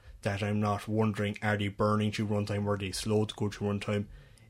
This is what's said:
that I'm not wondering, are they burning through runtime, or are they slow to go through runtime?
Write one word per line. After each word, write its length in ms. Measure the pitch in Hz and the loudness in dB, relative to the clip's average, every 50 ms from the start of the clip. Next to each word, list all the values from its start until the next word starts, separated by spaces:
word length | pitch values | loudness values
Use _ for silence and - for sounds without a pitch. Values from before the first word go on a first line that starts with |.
| - - - - - | -20 -20 -12 -6 -4
that 200 | 110 101 98 107 | -4 -2 -2 0
I'm 160 | 104 104 104 | 0 0 2
not 280 | 107 104 101 98 - - | 2 2 0 0 -2 -2
wondering, 500 | 107 110 110 110 101 101 104 101 107 - | 0 2 2 2 2 0 -2 -2 -2 -2
are 160 | - 110 107 101 | 0 0 2 2
they 100 | 101 101 | 0 -2
burning 440 | 98 - 110 104 107 107 107 107 | 0 2 2 4 4 4 2 2
through 160 | 104 - 110 104 | 0 0 0 0
runtime, 380 | 107 104 104 101 104 101 104 | 0 0 0 -2 -2 -2 0
or 80 | 101 104 | 0 0
are 40 | 98 | 0
they 140 | 101 95 | -2 -4
slow 340 | 92 - - 110 107 107 107 | -6 -4 -2 2 2 2 2
to 100 | 104 - | 0 -2
go 140 | - 107 104 | -4 -4 -4
through 200 | 101 - 104 104 | -2 -2 -2 -2
runtime? 360 | 101 101 - - 107 104 101 - - - - - - - - - | -2 -2 -2 -2 -2 -2 -2 -4 -8 -18 -20 -20 -20 -20 -12 -6